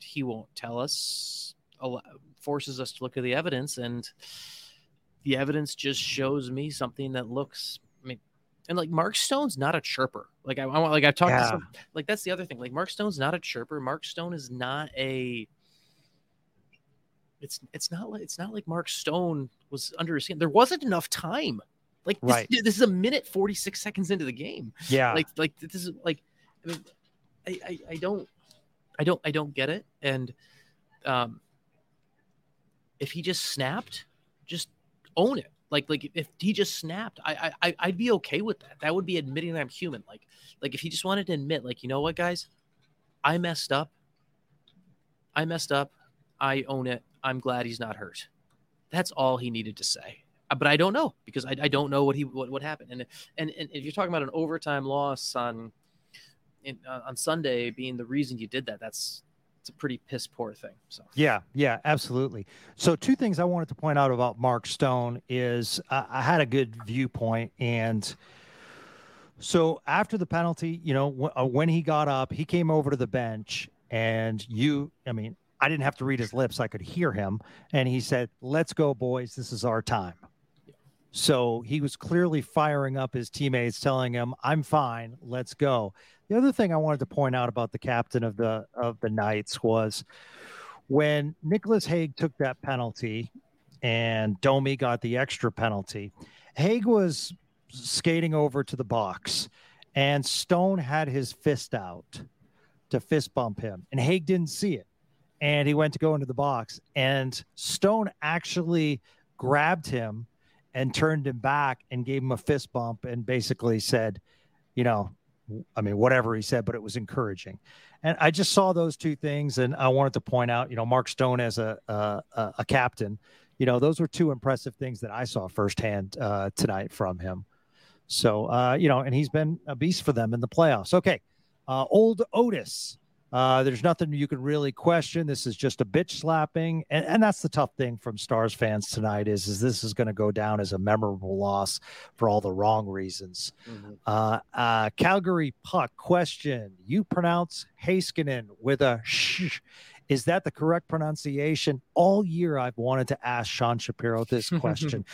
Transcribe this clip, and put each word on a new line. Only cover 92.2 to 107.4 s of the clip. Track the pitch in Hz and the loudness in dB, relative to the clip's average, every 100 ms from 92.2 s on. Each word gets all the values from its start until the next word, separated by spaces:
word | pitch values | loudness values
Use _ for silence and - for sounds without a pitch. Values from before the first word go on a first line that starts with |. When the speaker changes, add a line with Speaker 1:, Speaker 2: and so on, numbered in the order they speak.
| 160 - | -4 0
Speaker 2:
that | 135 - | -2 -2
penalty | - 127 117 - 117 110 113 - _ _ _ - | -4 -2 -2 -4 -6 -6 -8 -14 _ _ _ -4
and | 123 113 113 110 107 98 | 0 2 2 2 0 2
Domi | 139 135 135 131 | 4 4 2 0
got | 127 117 | 0 0
the | 117 123 | 0 -2
extra | 135 - 120 | -2 -2 -2
penalty, | - 113 101 95 107 101 - - - - | 0 -2 -2 -6 -10 -12 -16 -20 -20 -12
Hague | - 170 233 | 0 2 2
was | 214 220 180 143 - 175 _ _ _ | 4 4 4 -2 -8 -14 _ _ _
skating | 127 120 - 170 165 165 | -14 -6 0 2 2 2
over | 156 147 139 | 2 2 0
to | 131 127 | -4 -6
the | |
box | 120 117 98 92 - - - _ - _ - | 0 0 0 -4 -6 -4 -6 _ -20 _ -4
and | 139 139 143 131 | 0 2 2 0
Stone | - - 175 190 190 | -4 2 2 4 2
had | 131 156 147 | 0 -2 0
his | 135 123 | -2 -4
fist | - 156 131 - | -2 0 0 -2
out | 117 90 87 - - - _ _ _ _ _ _ | -6 -6 -14 -16 -18 -18 _ _ _ _ _ _
to | 123 | -4
fist | - 156 - | 2 0 2
bump | - 117 101 | -2 -2 -4
him, | 113 92 - | -8 -10 -6
and | 135 | 0
Hague | 127 185 151 | 2 2 2
didn't | 185 160 | 0 0
see | - 202 | -2 -2
it. | 120 - _ _ _ _ _ | -2 -8 _ _ _ _ _
And | 147 147 143 | 2 2 4
he | |
went | 147 156 | 4 2
to | - | 2
go | 160 | 2
into | 151 131 | 2 -2
the | |
box, | 123 143 123 113 - _ | 0 0 0 -4 -14 _
and | 139 131 135 131 - | 0 2 2 0 -6